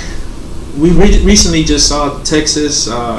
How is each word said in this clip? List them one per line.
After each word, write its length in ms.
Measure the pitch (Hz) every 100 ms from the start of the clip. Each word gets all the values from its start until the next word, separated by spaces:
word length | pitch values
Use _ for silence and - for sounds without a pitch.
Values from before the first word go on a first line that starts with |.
| - - - - - - - 139
we 120 | 165
re-, 300 | 180 208 -
recently 380 | 190 208 180 165
just 220 | 156 147 143
saw 300 | 147 143 139
Texas, 680 | - 156 151 151 147 - -
uh, 80 | 117 117